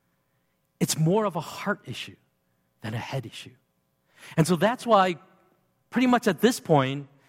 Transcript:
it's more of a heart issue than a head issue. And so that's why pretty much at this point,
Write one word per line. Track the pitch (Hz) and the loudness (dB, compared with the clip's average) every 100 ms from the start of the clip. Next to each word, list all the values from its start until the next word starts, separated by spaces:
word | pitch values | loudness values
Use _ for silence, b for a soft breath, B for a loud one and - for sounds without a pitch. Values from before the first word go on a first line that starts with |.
| _ _ _ _ _ _ _ _ | _ _ _ _ _ _ _ _
it's | - - | -6 -2
more | 160 202 | 0 0
of | 214 165 | -2 -4
a | |
heart | - - - 202 - | -8 -10 -6 -6 -8
issue | 113 - - _ _ _ _ _ _ | -14 -14 -18 _ _ _ _ _ _
than | 107 | -12
a | 117 | -10
head | - 135 117 | -8 -10 -10
issue. | - - - _ _ _ _ B B B - | -16 -20 -20 _ _ _ _ B B B 0
And | 160 | 2
so | 175 | 2
that's | 196 247 233 | 0 -2 2
why | 214 185 165 - _ _ _ _ _ _ | 4 4 0 -12 _ _ _ _ _ _
pretty | - 254 | 0 2
much | 240 226 | 2 2
at | 160 | 2
this | 220 247 | 2 0
point, | - 147 131 139 143 b | 2 2 2 -4 -10 b